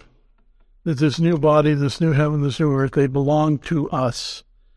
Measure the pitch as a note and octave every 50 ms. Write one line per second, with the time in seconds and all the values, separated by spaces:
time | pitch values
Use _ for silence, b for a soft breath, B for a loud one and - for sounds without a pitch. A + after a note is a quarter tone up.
0 | - _ _ _ _ _ _ _ _ _ _ _ _ _ _ _ - F3 D#3 B2
1 | D#3 D3+ B2 - E3 E3+ F3 D3+ C#3 D3+ D3+ D3+ C#3+ D3+ D3+ C#3+ C#3+ C#3 - -
2 | E3+ D#3+ D3 C#3+ D3+ D3+ D3+ D3 C#3+ C#3+ B2 - D#3+ D3+ C3+ C3+ C3+ C3+ - D3
3 | C#3 C3+ C3 C#3 C#3 C#3 D3+ D3+ D3+ D#3 D3+ C#3 - - E3+ D3 C#3 - - C#3+
4 | C3 A#2+ - - - - - - - _ _ _ _ _ _